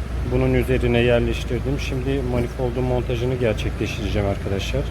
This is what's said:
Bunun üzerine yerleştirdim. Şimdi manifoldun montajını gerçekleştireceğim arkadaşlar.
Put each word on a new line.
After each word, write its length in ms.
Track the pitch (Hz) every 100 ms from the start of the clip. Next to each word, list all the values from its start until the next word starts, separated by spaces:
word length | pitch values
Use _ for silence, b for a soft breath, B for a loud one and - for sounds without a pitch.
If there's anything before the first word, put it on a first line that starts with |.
| - - 120
Bunun 220 | 123 131
üzerine 440 | 127 120 123 120 120
yerleştirdim. 800 | 120 120 117 113 - 117 113 143
Şimdi 420 | - 135 127 139 123
manifoldun 520 | 123 120 - 127 123
montajını 500 | 127 120 - 120 123
gerçekleştireceğim 960 | 127 120 104 104 - 101 - 101 104 101
arkadaşlar. 540 | 98 101 98 98 131 -